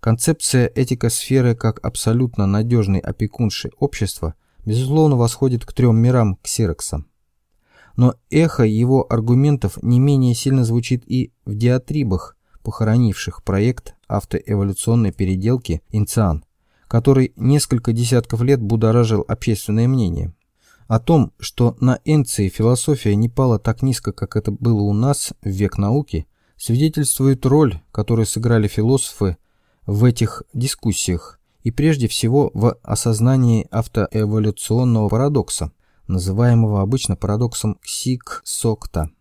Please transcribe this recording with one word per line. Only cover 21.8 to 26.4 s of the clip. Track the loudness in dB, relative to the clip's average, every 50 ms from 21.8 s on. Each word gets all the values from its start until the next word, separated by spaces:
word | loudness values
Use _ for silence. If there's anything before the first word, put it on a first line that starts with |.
на | 0 0 0 0 _
Энции | 0 2 2 2 0 -2 -2 -2 -2
философия | -2 0 2 2 2 0 0 -2 -2 -2 0 0 0
не | 2 0 0
пала | 0 0 0 2 2 0
так | _ -2 -2 -2
низко, | -2 -2 -2 -2 -4 -8
как | -8 -6 -10 -6 -4
это | -4 -4 -4
было | -6 -2 0 0 2 2
у | 2 0 0
нас | 0 2 0 0 -2 -4 -10 -12 _
в | -8 -8
век | -4 -2 -2 -2 0 -2
науки, | -2 0 0 -2 -2 -4 -6 -8 -8 _ _ _